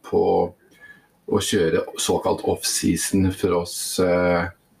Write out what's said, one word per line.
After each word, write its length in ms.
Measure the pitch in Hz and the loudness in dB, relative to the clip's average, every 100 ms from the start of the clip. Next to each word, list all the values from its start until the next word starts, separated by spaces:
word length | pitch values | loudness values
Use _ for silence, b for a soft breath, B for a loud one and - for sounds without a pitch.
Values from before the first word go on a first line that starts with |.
på 500 | - - 92 90 90 - B B B B B _ - | -2 0 2 2 0 -6 B B B B B _ -2
å 100 | 104 | -2
kjøre 460 | - 104 82 82 - - | 0 2 2 0 -2 -4
såkalt 440 | - 87 - - | -2 0 0 -2
off-season 880 | - 87 - - - 85 - 98 95 | -2 -2 -2 -2 0 0 0 2 2
for 200 | 92 95 | 0 0
oss, 460 | 87 87 - - - | 0 -2 -8 -6 0
eh, 480 | 90 90 90 87 90 - _ _ | 2 2 2 0 -2 -8 _ _